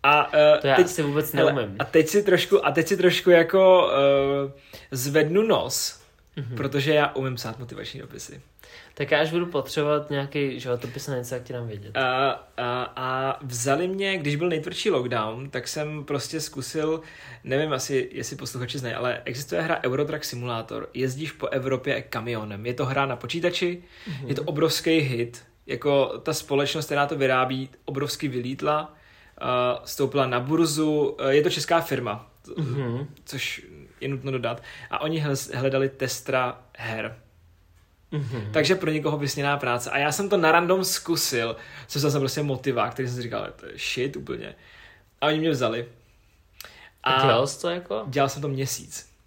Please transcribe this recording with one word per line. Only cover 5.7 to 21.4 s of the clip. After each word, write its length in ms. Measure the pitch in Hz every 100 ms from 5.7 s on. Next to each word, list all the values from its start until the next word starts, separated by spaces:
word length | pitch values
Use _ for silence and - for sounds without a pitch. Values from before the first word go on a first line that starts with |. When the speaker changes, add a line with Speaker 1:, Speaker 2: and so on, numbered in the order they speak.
| - - - - _ _
Speaker 2:
Mhm. 200 | - 120 120
Speaker 1:
protože 360 | 139 143 135
já 220 | 151 147
umím 200 | 131 131
psát 240 | 120 113 113
motivační 400 | 120 107 - -
dopisy. 420 | 117 113 - - - _ - - -
Speaker 2:
Tak 180 | - 143
já 80 | 147
až 120 | 156
budu 140 | 170
potřebovat 640 | 175 143 131 156 147 147 147
nějaký 500 | 143 139 147 139 127
životopis 480 | 127 120 120 135 -
na 80 | 131
něco, 180 | 123
jak 80 | 127
ti 100 | 120
dám 140 | 123 117
vědět. 300 | 101 104 113
Speaker 1:
A, 320 | 131 127 139 - - -
a, 360 | 123 123 123
a 440 | - 131 131 135 135
vzali 460 | 139 120 127 143 180
mě, 300 | 190 196 190
když 180 | 147
byl 140 | 147 175
nejtvrdší 400 | 156 165 170 220
lockdown, 600 | 143 123 120 107 117 139
tak 180 | 127 -
jsem 360 | 156 151 151
prostě 360 | 143 139 - 160
zkusil, 600 | 151 139 123 160 151 160 160 - - -
nevím 300 | - 135 156
asi, 360 | 131 - 135 127
jestli 240 | - 120
posluchači 440 | 139 131 127 123 143
znají, 140 | 127
ale 260 | - 123 -
existuje 360 | 135 123 - 170
hra 180 | 160 165
Eurotrack 400 | 127 135 147 151
Simulator. 680 | - 123 123 113 110 110 -
Jezdíš 380 | 123 131 131 156
po 160 | -